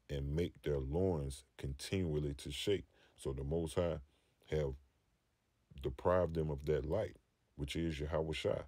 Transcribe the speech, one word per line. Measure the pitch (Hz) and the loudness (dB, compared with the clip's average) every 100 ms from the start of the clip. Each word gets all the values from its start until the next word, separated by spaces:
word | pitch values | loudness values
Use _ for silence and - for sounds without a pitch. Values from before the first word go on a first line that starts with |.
| - | -6
and | 73 69 76 | -4 0 0
make | 87 - | 0 -2
their | 76 71 | 0 0
loins | 67 82 95 82 69 67 - - | 2 2 2 2 -2 -6 -14 -8
continually | 69 67 - 98 87 76 76 | -6 -4 -2 0 2 0 0
to | 71 80 | -4 -6
shake." | 73 - 95 - _ - - | -4 0 0 -2 _ -20 -8
So | - | -6
the | 67 | -4
Most | 69 82 82 | -2 0 0
High | - 87 76 - _ _ _ - | 0 0 0 -6 _ _ _ -4
have | 78 71 67 _ _ _ _ _ _ _ _ _ - | 0 0 -4 _ _ _ _ _ _ _ _ _ -6
deprived | - 64 90 90 87 | -6 0 4 6 4
them | 82 78 | 2 0
of | 71 76 | 0 2
that | 73 | 0
light, | 76 95 95 - _ _ _ - | 2 0 -2 -8 _ _ _ -8
which | 71 | -4
is | - 82 73 | -2 -2 -2
Yahweh | 73 80 80 | 0 0 0
Shai. | 76 104 - | 0 0 0